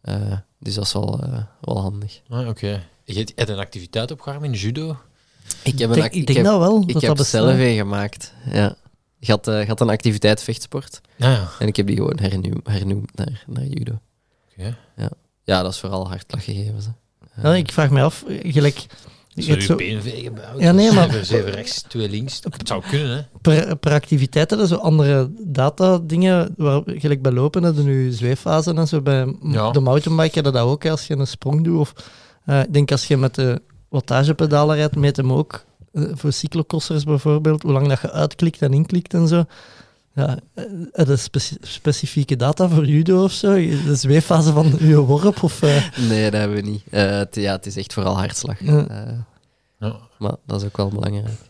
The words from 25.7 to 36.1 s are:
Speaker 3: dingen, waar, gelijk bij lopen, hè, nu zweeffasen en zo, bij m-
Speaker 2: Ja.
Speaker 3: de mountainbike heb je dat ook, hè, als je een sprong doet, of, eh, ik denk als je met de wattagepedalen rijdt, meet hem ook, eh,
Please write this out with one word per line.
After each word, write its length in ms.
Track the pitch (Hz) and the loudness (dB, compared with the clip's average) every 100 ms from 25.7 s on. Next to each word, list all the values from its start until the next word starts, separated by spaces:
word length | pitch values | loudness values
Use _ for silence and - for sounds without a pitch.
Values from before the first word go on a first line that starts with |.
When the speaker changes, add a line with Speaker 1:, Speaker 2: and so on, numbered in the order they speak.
| - 185 180 | 2 4 4
Speaker 3:
dingen, 560 | 165 165 185 180 170 - | 2 2 4 4 0 0
waar, 240 | 151 139 | 2 2
gelijk 360 | - - 147 143 | -2 -4 0 0
bij 100 | 135 | 2
lopen, 320 | 123 143 185 | 2 0 2
hè, 100 | 175 151 | 0 2
nu 280 | 143 135 127 | 2 2 0
zweeffasen 680 | 113 120 139 - 160 160 160 | -2 -2 -2 0 0 0 0
en 100 | 160 | 0
zo, 140 | 156 | 0
bij 240 | 139 135 | 2 0
m- 120 | 127 - 156 | 0 -4 -2
Speaker 2:
Ja. 200 | 110 107 | 0 2
Speaker 3:
de 80 | 139 | 2
mountainbike 560 | 131 139 151 160 160 | 4 2 2 0 2
heb 100 | 160 | 0
je 60 | 143 | 0
dat 160 | 127 117 | 2 0
ook, 160 | 143 | 0
hè, 80 | 160 | -2
als 160 | 156 - | -4 -4
je 80 | |
een 120 | 143 135 | -4 -4
sprong 360 | - 135 151 | -6 -2 0
doet, 160 | 165 165 | 2 0
of, 140 | 147 - - - - _ | -2 -6 -20 -20 -20 _
eh, 140 | - 139 | 0 0
ik 140 | 131 | 2
denk 180 | 147 139 | 2 2
als 160 | 135 - | 0 0
je 100 | 139 | 0
met 180 | 131 | 0
de 260 | - 131 120 _ - _ | 0 -2 -2 _ -20 _
wattagepedalen 840 | 139 - 127 143 151 160 147 151 | -6 0 2 2 2 2 4 2
rijdt, 200 | 151 151 | 2 0
meet 220 | 147 143 139 | 2 0 2
hem 160 | 131 | 0
ook, 320 | 131 151 - _ _ - | 0 -2 -8 _ _ -10
eh, 100 | - 147 | -4 -4